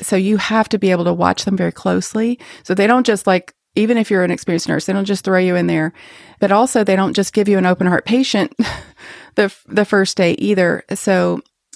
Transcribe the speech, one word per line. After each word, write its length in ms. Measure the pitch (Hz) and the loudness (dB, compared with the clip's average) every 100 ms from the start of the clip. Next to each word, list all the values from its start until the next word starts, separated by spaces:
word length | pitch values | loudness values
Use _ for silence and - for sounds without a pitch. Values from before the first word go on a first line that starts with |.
so 140 | - | -2
you 220 | 190 190 214 | 0 2 0
have 320 | - 220 214 | 0 0 0
to 100 | 202 | 0
be 140 | 190 | 0
able 100 | 180 | 0
to 80 | 175 | 0
watch 320 | 175 180 185 | 0 0 0
them 120 | - 190 | -2 -2
very 160 | 170 | -2
closely. 640 | - 185 180 - 220 233 240 - - | -4 -2 -2 -2 -4 -2 -4 -10 -12
So 120 | - | -4
they 120 | 185 202 | 0 2
don't 180 | 254 | 2
just, 220 | 233 202 - | 2 0 2
like, 260 | 185 - - _ | 0 -2 -20 _
even 240 | - 220 240 | -2 2 2
if 100 | 214 | 2
you're 100 | 190 | 0
an 80 | 180 | 0
experienced 380 | 175 - 170 - | -2 -2 -4 -2
nurse, 180 | 156 - | -4 -2
they 60 | |
don't 120 | 196 | -2
just 200 | 196 196 | -2 -4
throw 160 | 196 185 | 0 2
you 160 | 185 180 | 2 0
in 100 | 175 | 0
there, 260 | 160 156 - - - - - | 0 -2 -6 -18 -20 -20 -4
but 140 | 196 | 0
also 320 | 202 254 233 | 2 2 2
they 100 | 196 | 2
don't 200 | 190 190 | 2 0
just 180 | - 190 | 0 -2
give 160 | 214 202 | 0 2
you 100 | 190 | 2
an 80 | 180 | 2
open 220 | 180 180 | 2 0
heart 160 | 175 | 0
patient 500 | - 247 262 208 180 - 220 - - | 0 0 0 -2 -2 -2 -4 -6 -16
<laughs> 400 | - - - - | -20 -20 -20 -6
the, 180 | - 202 - - | -2 -2 -2 -6
the 180 | 202 | -2
first 320 | 202 202 190 - | 0 0 0 0
day 160 | 170 | 0
either. 500 | - 202 190 175 - - | 0 0 0 0 -2 -6
So 460 | 196 - 185 175 175 - _ _ | -6 0 0 0 -4 -10 _ _